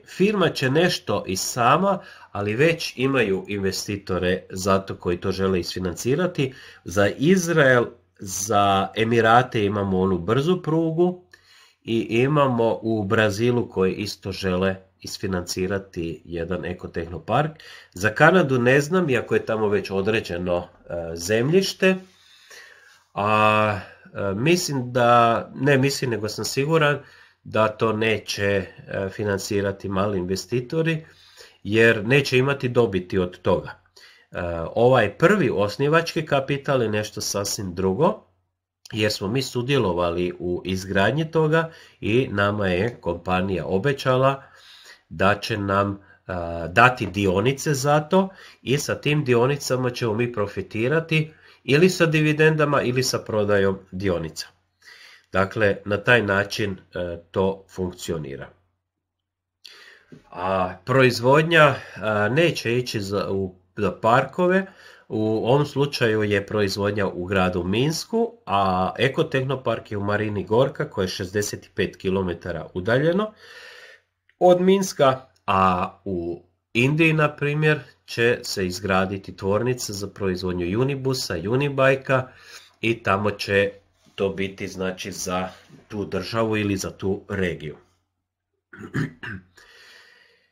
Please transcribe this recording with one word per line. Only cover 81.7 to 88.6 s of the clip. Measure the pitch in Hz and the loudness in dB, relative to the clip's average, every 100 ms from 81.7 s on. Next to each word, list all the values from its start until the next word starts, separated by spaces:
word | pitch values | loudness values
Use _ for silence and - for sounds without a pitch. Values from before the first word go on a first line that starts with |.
| 135 131 135 - 131 - - - - - _ | 2 2 2 0 -2 -2 -12 -20 -20 -20 _
i | 110 113 | -2 -2
tamo | 107 98 104 | 0 0 0
će | 101 - 98 98 - _ _ _ | -4 0 2 2 -2 _ _ _
to | - 98 | -4 -4
biti, | 92 95 - 98 | -2 -6 -6 -10
znači, | 90 92 92 101 | -6 -6 -6 -10
za | 87 92 90 92 - - - - | -10 -6 -4 -6 -10 -20 -20 -14
tu | 107 | -10
državu | 87 95 92 113 113 107 | -6 -6 -6 -2 -2 0
ili | 104 95 | 0 -2
za | 90 | -6
tu | - 98 98 - | -6 -6 -6 -6
regiju. | 98 90 76 76 - _ _ _ _ _ _ _ _ | -4 -4 -4 -10 -16 _ _ _ _ _ _ _ _